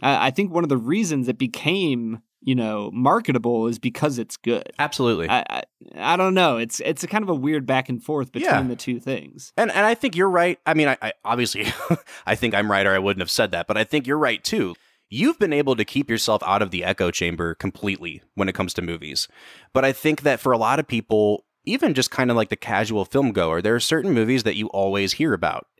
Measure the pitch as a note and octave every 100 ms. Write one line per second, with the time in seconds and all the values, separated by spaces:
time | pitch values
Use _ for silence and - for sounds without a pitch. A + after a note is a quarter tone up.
0 | C3+ C3 C3+ C3 G3 E3+ E3+ C3+ A2+ F#3+
1 | G3 D3 B2 A#2 C3 - D3+ F#3+ F3 B2
2 | A2+ A2 - _ - B2+ A2 G#2+ G#2 G2+
3 | C3 G#3 A3 B2+ A#2 A#2 A2+ A2+ B2+ B2
4 | D3+ B2 A2 - - A#2 - - D3 -
5 | B2 G2+ E2 A#2+ - B1 - _ - -
6 | A2 F3+ F#3+ F#3+ E3+ A#2 A#2 - - D#3
7 | F3 G#3 G3+ D#3 C#3 D#3 C3 C3 B2+ A#2+
8 | - D3+ C#3 - F4 C#3+ B2+ A#2+ - A#2+
9 | C3+ A#2+ C#2+ - - - A3 - G#3+ A#3
10 | C4 E3+ G3 F3+ F3 F3 - D#3 D3 C3
11 | A2 - - A#2+ A#2+ G2 G#2+ - - E3
12 | - - - A2 A#2+ G2+ G#2+ G2 G2 F#2+
13 | G2 F#2+ F2 - G#2+ F2 - G#2 A2 D3+
14 | B2+ D3+ C#3+ A2 - A3 G2 E2+ _ _
15 | _ G#2+ D#3 - G3 D3 C#3 A#2+ G#2+ C3+
16 | C#3+ A2+ - G#2+ D#2+ G2 G2+ F2+ F2+ G2
17 | F2+ - F2 E2+ E2+ E2 G2 - G2+ F#2
18 | E2+ D#2 - - F#2+ F#2 F#2 - F2 E2+
19 | D#2 C#2 - - - - - C3 C3 C3
20 | D#3 D3+ C#3+ B2 C3+ A#2+ A2+ C#3 D3+ A#2
21 | - G#2+ G#2 G#2 - _ - C4 C#4+ C3+
22 | B2 - B2+ A#2 A2+ G#2 - G2+ G#2+ G#2+
23 | F#2 C3+ C#3 F#2+ E2 E2 G2+ A#2+ - D#3+
24 | G3 B2 A2 C3 A2 G2+ G#2+ G2 G2 G2
25 | G2 - D#3 F#2+ E2+ E2+ - _